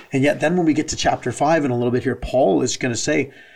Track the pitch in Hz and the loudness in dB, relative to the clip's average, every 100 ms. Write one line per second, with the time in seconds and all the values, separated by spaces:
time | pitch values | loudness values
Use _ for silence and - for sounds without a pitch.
0 | - 135 139 147 151 180 160 147 151 - | -6 0 2 2 0 2 2 2 -2 -2
1 | - - 127 - 147 165 143 120 123 120 | -2 -2 -4 -2 2 2 2 0 0 0
2 | 127 120 - 127 156 165 127 - 131 113 | -2 -4 -2 0 2 2 0 -2 -4 -4
3 | - 156 131 - - | -2 -2 -2 -8 -20